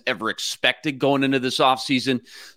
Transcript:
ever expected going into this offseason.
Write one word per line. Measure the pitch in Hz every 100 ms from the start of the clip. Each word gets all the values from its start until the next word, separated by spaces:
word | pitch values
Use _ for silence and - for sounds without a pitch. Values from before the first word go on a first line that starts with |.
| 127
ever | 104 110
expected | - - - 127 - 156 131
going | 139 139 135
into | 135
this | 127 120
offseason. | 135 127 - 131 120 123 - - -